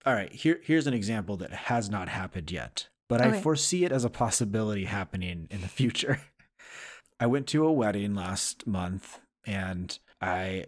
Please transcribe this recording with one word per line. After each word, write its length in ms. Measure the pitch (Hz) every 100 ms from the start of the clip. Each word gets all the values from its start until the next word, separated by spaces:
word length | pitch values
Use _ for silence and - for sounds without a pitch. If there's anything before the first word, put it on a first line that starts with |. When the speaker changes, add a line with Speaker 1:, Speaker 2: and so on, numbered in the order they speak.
| 131
Speaker 1:
All 80 |
right, 180 | 117 95
here, 300 | - 160 165
here's 240 | - 160 143
an 60 |
example 420 | 120 101 110 92 95
that 140 | 90
has 380 | 104 - 120 104
not 180 | 101 87
happened 420 | 95 92 92 80
yet, 380 | 87 - - - _ -
but 100 | 117
I 80 | 226
Speaker 2:
Okay. 140 | 208
Speaker 1:
foresee 420 | 160 147 - 180
it 80 | 175
as 140 | 131 120
a 40 |
possibility 760 | - 113 - 110 110 107 101 95
happening 640 | 101 92 92 90 85 80
in 80 | 101
the 80 | 92
future. 540 | - 123 - 139 131 - _ _ _ -
<laughs> 480 | - - - _ -
I 60 | 120
went 200 | 139 135
to 180 | 151 160
a 60 |
wedding 440 | 147 107 101 104 101
last 500 | 90 95 - - 113
month, 520 | 92 90 95 - - _ _ 110
and 520 | 98 92 90 90 - _ _
I 440 | 92 90 95 95